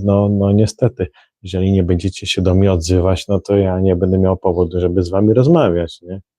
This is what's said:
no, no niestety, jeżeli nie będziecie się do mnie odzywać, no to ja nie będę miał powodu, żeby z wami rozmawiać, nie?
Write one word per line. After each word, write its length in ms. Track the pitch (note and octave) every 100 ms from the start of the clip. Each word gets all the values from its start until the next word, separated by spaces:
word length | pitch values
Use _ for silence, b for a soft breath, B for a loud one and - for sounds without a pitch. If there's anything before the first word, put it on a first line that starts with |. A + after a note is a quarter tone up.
no, 240 | G2 G2+ G2+
no 240 | G2+ G2+
niestety, 540 | G2+ G#2+ - A#2 - F#2 b b _
jeżeli 300 | F#2 F#2 F#2+
nie 100 | G2
będziecie 440 | F2 F2+ F#2 - G2+
się 160 | -
do 120 | F#2
mnie 180 | F2+ G2
odzywać, 560 | F2+ D#2+ F#2 F2+ F#2 -
no 120 | G2
to 160 | F#2 G2+
ja 240 | F#2+ F#2
nie 160 | F#2+ F2+
będę 220 | F#2 F#2
miał 180 | F#2+ F#2
powodu, 440 | G2 F2 E2+ F2+
żeby 220 | F2 F2+
z 60 | E2+
wami 260 | F#2+ G#2+
rozmawiać, 680 | A2 C3 E3+ A#2+ E2+ E2 -
nie? 180 | E2+ F#2+ -